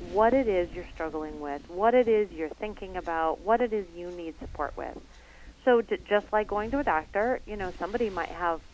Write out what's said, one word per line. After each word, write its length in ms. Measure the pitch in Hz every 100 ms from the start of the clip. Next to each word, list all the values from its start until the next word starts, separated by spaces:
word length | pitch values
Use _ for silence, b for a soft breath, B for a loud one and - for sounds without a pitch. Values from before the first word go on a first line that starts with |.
| 170
what 220 | 190 220
it 140 | 262 233
is 220 | 185 175
you're 180 | 175 170
struggling 460 | - 160 156 156 151
with, 220 | 147 143 -
what 240 | 175 220
it 140 | 247 233
is 220 | 220 208
you're 160 | 160 156 -
thinking 320 | 214 202 190 185
about, 440 | 170 165 160 -
what 200 | 180 233
it 120 | 247
is 140 | 208 180
you 160 | 170 175
need 220 | 180 165 151
support 360 | - - 143 -
with. 220 | 120 - - b b b b b
So 160 | 262 240
j-, 160 | 214 208 -
just 180 | 208 202
like 160 | 214 208
going 220 | 202 220
to 60 | 277
a 40 |
doctor, 560 | 269 156 160 196 233 254 -
you 100 | 208
know, 160 | 185 -
somebody 320 | 175 247 226
might 200 | 185 -
have, 300 | 170 175 160 -